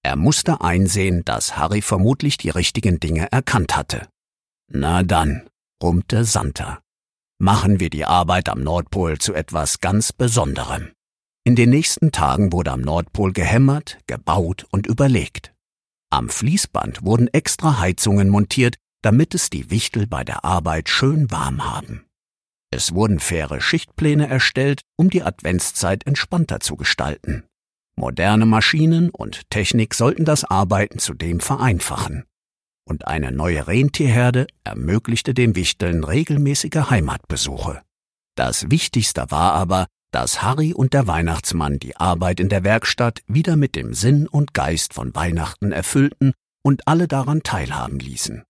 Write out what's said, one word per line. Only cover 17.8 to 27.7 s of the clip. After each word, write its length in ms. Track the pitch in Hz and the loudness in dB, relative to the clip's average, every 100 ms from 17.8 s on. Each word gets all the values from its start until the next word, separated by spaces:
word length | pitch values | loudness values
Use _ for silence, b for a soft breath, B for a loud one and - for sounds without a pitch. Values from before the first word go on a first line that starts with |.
| 92 90 107 101 98 | 0 0 2 4 4
montiert, 480 | 101 104 - 123 - _ _ | 4 2 2 0 0 _ _
damit 320 | 110 117 160 | 4 4 4
es 160 | 180 - | 0 -4
die 220 | 78 64 | -6 -2
Wichtel 360 | 110 - 117 107 | -2 -2 -2 -2
bei 160 | 71 | -4
der 220 | 60 - - | -6 -6 -2
Arbeit 440 | 90 82 80 - | 0 0 -2 -2
schön 420 | - 131 156 135 | 0 2 2 0
warm 320 | - 67 65 | 0 -4 -4
haben. 420 | - 57 - 57 _ _ _ _ _ _ _ | -6 -6 -10 -16 _ _ _ _ _ _ _
Es 220 | 64 - | -4 -2
wurden 260 | 87 110 90 | 0 2 2
faire 420 | - 82 73 71 | 0 -4 -4 -4
Schichtpläne 680 | - - - - 151 147 147 | -2 -2 -4 -2 2 2 2
erstellt, 540 | 127 - - 139 139 _ - | 0 0 0 0 -2 _ 2
um 160 | 180 | 2
die 120 | 123 | 2
Adventszeit 840 | 85 - - 90 - - 90 95 - | -2 -4 -2 -2 -2 -2 -2 -2 -2
entspannter 520 | 143 - 175 160 - | -2 0 -2 0 -2
zu 160 | - 73 | -6 -4
gestalten. 680 | - - 69 - - 65 - _ _ | -4 -2 -4 -4 -6 -8 -8 _ _